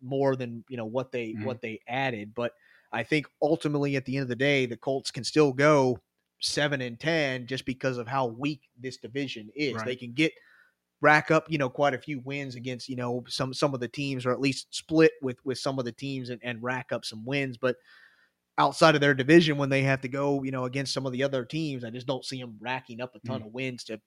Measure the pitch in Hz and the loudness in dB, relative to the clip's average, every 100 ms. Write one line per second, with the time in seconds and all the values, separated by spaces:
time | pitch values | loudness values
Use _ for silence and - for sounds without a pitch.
0 | 127 135 139 131 120 117 - 123 110 123 | -6 0 2 2 -4 -8 -10 -8 -4 -4
1 | 127 123 113 110 113 117 113 107 - 123 | -4 -4 -4 -4 -6 -4 -8 -10 -6 -2
2 | 135 110 104 113 120 - _ _ _ 113 | -2 -4 -6 -4 -6 -6 _ _ _ -6
3 | 117 156 135 _ 147 160 151 147 143 139 | 0 0 -2 _ 0 2 0 0 0 0
4 | 131 143 131 117 139 139 123 113 - 135 | -2 -4 -2 0 2 2 0 -2 -4 -4
5 | - - 113 151 147 127 147 151 131 120 | -4 -8 0 4 4 6 6 6 4 0
6 | - _ _ _ - - 147 139 123 117 | -6 _ _ _ -4 0 0 -2 -4 -4
7 | 151 165 143 131 120 131 - 123 135 123 | 0 2 0 -2 -6 -6 -6 -4 -4 -4
8 | 113 135 127 113 143 147 _ - 127 - | -2 -2 -2 -2 -4 -4 _ -14 -12 -12
9 | 113 135 135 113 107 - 147 113 113 127 | -8 -6 -6 -8 -12 -4 -4 -2 -6 -6
10 | 120 123 160 - _ _ _ _ _ _ | -6 0 0 0 _ _ _ _ _ _
11 | 147 151 - 160 - 156 131 - 143 127 | 6 6 6 2 2 -2 -2 2 2 2
12 | - 139 127 143 139 120 127 123 - 127 | -6 -8 -8 -8 -8 -8 -8 -8 -8 -6
13 | 123 123 120 - 131 131 147 131 120 - | -4 -4 -6 -4 -4 0 -2 -2 -6 -4
14 | 139 131 123 120 139 127 - - - 156 | -4 -2 -2 0 0 -2 -8 -14 0 6
15 | 160 - 131 123 139 123 143 135 120 113 | 6 6 -4 -6 -6 -4 -4 -4 -4 -6
16 | 139 135 123 123 123 117 120 127 - 120 | -8 -8 -8 -8 -8 -6 -6 -6 -4 -6
17 | - 113 117 139 135 120 127 123 _ - | -6 -10 -4 -2 -2 0 -2 -2 _ -20
18 | - _ _ _ _ - 143 - 160 156 | -20 _ _ _ _ 2 2 6 6 8
19 | 143 135 131 170 156 143 135 135 135 135 | 6 4 8 8 8 2 2 4 4 2
20 | 127 139 143 139 131 131 127 135 131 139 | -2 -2 0 0 -2 -4 -4 -4 -4 -4
21 | 131 123 135 131 117 156 160 131 117 123 | -4 0 0 0 -4 -4 -4 -6 -8 -8
22 | 123 127 - 131 123 107 117 131 131 113 | -4 -4 -6 -10 -10 -10 -6 -6 -6 -10
23 | 123 107 120 110 107 120 131 123 - 110 | -10 -10 -8 -6 -6 -6 -6 -6 -10 -10